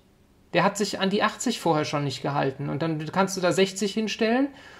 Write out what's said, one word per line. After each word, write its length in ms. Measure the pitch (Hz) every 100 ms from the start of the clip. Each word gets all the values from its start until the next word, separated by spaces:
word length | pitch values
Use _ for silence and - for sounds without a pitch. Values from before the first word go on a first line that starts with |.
| _ _ _ _ _
Der 100 | 175
hat 140 | 185 202
sich 240 | 202 -
an 100 | 196
die 140 | 202
achtzig 360 | 214 - 254 226
vorher 240 | 170 151
schon 200 | 151 147
nicht 180 | 143 135
gehalten 460 | 156 143 139 135 143
und 120 | 151
dann 240 | 165 156 156
kannst 260 | 180 190 190
du 40 |
da 100 | 175
sechzig 420 | 160 190 - 208
hinstellen 560 | 220 214 - 220 247 277 - -